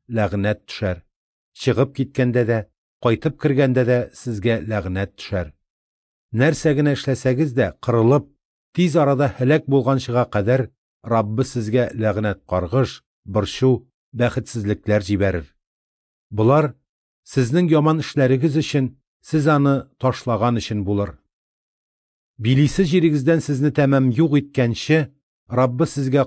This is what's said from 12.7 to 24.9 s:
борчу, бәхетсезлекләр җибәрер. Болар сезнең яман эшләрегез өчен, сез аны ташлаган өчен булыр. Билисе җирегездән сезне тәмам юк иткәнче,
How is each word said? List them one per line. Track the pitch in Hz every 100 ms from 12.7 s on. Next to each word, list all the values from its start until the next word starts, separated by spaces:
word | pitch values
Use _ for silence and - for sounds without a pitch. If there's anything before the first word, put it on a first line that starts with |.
| 127 120 - _ _ -
борчу, | 104 98 - 131 120 - _ _
бәхетсезлекләр | 113 120 131 101 117 101 101 - 104
җибәрер. | 95 98 98 87 76 _ _ _ _ _ _ _ _
Болар | 104 113 147 147 - _ _ _ _ -
сезнең | 135 120 165 175
яман | 156 156 156
эшләрегез | - 151 131 131 160 147
өчен, | 147 143 131 - _ _
сез | - 156 147
аны | 147 139 139 - _
ташлаган | 131 - 123 107 120 117
өчен | - 104 101
булыр. | 101 101 73 _ _ _ _ _ _ _ _ _ _ _ -
Билисе | 110 131 147 - 175
җирегездән | 180 165 151 131 165
сезне | - 131 147
тәмам | 139 139 139 131
юк | 117 165 143
иткәнче, | 143 - 120 107 -